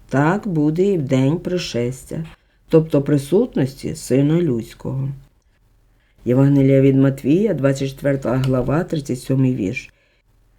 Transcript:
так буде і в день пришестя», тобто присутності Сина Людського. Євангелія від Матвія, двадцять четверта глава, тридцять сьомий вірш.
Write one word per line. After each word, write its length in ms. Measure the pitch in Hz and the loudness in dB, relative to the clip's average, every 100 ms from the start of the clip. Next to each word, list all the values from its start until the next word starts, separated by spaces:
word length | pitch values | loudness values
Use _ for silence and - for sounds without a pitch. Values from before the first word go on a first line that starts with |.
| - | -4
так 380 | 131 147 202 214 | 0 0 0 -2
буде 360 | 160 147 160 | -2 0 0
і 140 | 202 185 | 0 0
в 40 | |
день 360 | 131 131 135 170 | 0 0 0 -2
пришестя», 880 | 180 180 - 120 120 131 - - 160 - _ _ _ | -4 -6 -4 -4 -6 -8 -10 -10 -12 -16 _ _ _
тобто 320 | 160 160 147 | 2 2 0
присутності 920 | 135 143 139 190 247 - 135 - - 156 | 2 0 2 0 0 -2 -4 -4 -12 -10
Сина 460 | - 127 143 165 | -2 2 2 2
Людського. 680 | 170 117 107 - - 131 135 139 - _ _ _ _ _ _ _ _ _ 113 | 0 -2 -6 -12 -8 -6 -6 -10 -18 _ _ _ _ _ _ _ _ _ 0
Євангелія 560 | 123 139 139 135 135 | 2 4 4 4 6
від 140 | 139 135 | 4 4
Матвія, 580 | 135 135 127 165 214 | 2 0 0 2 2
двадцять 360 | 156 139 135 135 | 0 0 -2 -4
четверта 460 | 135 143 139 127 127 | -4 -4 -2 -2 -2
глава, 480 | 131 127 131 147 | 0 0 0 -2
тридцять 360 | 175 160 135 127 | -2 -6 -6 -6
сьомий 360 | - 135 131 127 | -2 0 0 0
вірш. 380 | 98 123 - _ _ _ _ _ _ | -4 -6 -12 _ _ _ _ _ _